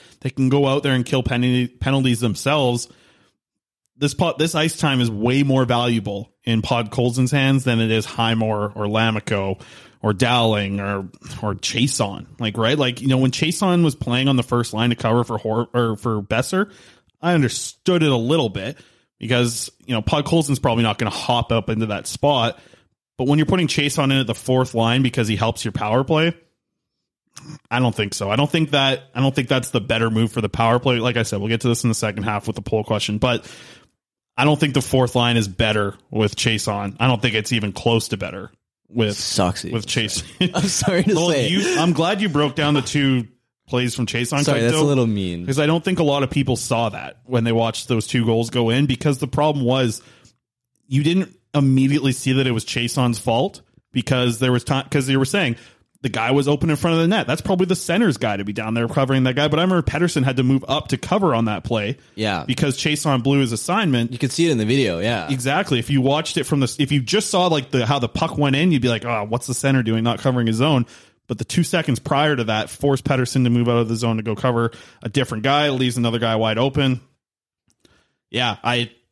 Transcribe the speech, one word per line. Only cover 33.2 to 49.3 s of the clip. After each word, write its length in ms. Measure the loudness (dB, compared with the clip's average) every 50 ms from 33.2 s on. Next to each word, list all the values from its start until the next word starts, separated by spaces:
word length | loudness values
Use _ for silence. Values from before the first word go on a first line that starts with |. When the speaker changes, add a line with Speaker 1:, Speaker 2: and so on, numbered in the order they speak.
| 0 0 0 -2 -4 -10 -18 -20 -20 -20 -20 -20 _ _ _ _ _ _ _ _ _ _ _ 2
Speaker 1:
I 80 | 2
don't 140 | 4 4 4
think 160 | 2 2 2
the 80 | 0 0
fourth 320 | 2 2 2 2 2 2
line 200 | 2 2 2 2
is 120 | 2 0 0
better 480 | -2 0 0 2 2 0 0 -2 -4 -8 _ _
with 240 | -2 0 0 0 0
Chiasson. 600 | -2 -2 -2 0 0 -2 -4 -4 -4 -6 -6 -4 0
I 80 | 2 2
don't 120 | 2 2
think 140 | 0 -2 -2
it's 200 | -2 -2 -2 -2
even 180 | -2 -2 -4 -6
close 360 | -2 0 2 2 2 0 -2
to 80 | -6 -6
better 340 | -6 -8 -10 -12 -14 -16 -18 _ _ _ _ _ _ _
with, 300 | -4 -2 -2 -2 -2 -4
Speaker 2:
Sucks. 460 | -6 -4 -2 0 0 0 0 -4 -8
Speaker 1:
with 240 | -6 -6 -6 -6 -4
Chase. 340 | -4 -4 -2 -4 -4 -8 -10 -10
Speaker 2:
<laughs> 80 | -4 -4
I'm 220 | -4 -2 0 -2 -2 -2
sorry 360 | -2 -2 -2 0 0 2 2
to 100 | 2 2
Speaker 1:
Well, 160 | 2 2 2
Speaker 2:
say. 160 | 2 0 0 0
Speaker 1:
you, 300 | 0 0 0 0 0 2
I'm 140 | 2 2 2
glad 280 | 2 0 0 0 -2
you 80 | -2 -2
broke 240 | 0 0 0 0 0
down 220 | -2 0 0 0
the 80 | 0 -2
two 440 | -2 -2 0 0 2 0 0 -2 -6 _ _ _ _ _ _ _ -4
plays 280 | -2 -2 -2 -2 -2
from 100 | -4 -4
Chiasson. 380 | -4 -2 -4 -4 -2 -2 -2 0
Speaker 2:
Sorry, 180 | 0 0 2
that's 120 | 2 2 2
Speaker 1:
I 40 | 2
don't, 80 | 2
Speaker 2:
a 20 | 2
little 200 | 2 2 2 0
mean. 360 | 0 -2 -2 -4 -4 -6 -6 -4
Speaker 1:
'cause 100 | -2 0
I 80 | 2
don't 180 | 2 0 0 0
think 140 | -2 -2 0
a 60 | 0
lot 180 | 0 2 0
of 80 | -2 0
people 260 | 0 -2 0 0 -2
saw 340 | -4 -2 -2 -2 0 0 -2
that 280 | -4 -6 -12 -14 -16 _ _
when 200 | -2 0 0 2
they 60 | 2
watched 360 | 2 2 2 0 -2 -4 -4 -2
those 180 | -2 -2 -2
two 200 | -2 -2 0 2
goals 260 | 2 2 0 0 -2
go 180 | -2 0 0 2
in, 160 | 2 2 2
because 320 | 0 0 0 0 0 0 0
the 100 | -2
problem 380 | -4